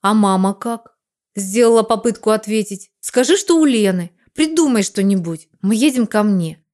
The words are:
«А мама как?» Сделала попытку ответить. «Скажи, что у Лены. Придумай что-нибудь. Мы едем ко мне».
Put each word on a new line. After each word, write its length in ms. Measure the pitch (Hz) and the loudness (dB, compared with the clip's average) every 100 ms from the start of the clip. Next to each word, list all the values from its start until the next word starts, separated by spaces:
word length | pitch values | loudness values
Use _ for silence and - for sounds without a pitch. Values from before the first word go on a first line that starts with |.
«А 120 | 196 | 0
мама 380 | 214 202 190 190 | 2 2 2 0
как?» 440 | 196 233 233 _ _ _ _ _ - | -4 -8 -10 _ _ _ _ _ -12
Сделала 460 | 196 208 233 226 | -4 2 4 4
попытку 480 | 220 220 240 214 220 | 2 -2 -2 -4 -2
ответить. 600 | 214 214 220 202 196 - _ | -2 -2 -4 -4 -10 -16 _
«Скажи, 360 | - 254 254 381 | -4 -2 2 0
что 220 | - 330 | 2 2
у 60 | |
Лены. 460 | 302 233 208 185 170 _ _ | 4 2 0 -2 -6 _ _
Придумай 480 | - 311 320 302 233 | -4 -2 2 2 0
что-нибудь. 640 | 190 - 196 190 165 165 - _ | -2 -2 0 0 -4 -10 -14 _
Мы 120 | 196 | -2
едем 320 | 220 294 254 220 | 0 0 0 0
ко 160 | 214 | 0
мне». 400 | 208 190 165 156 _ | 2 0 -2 -8 _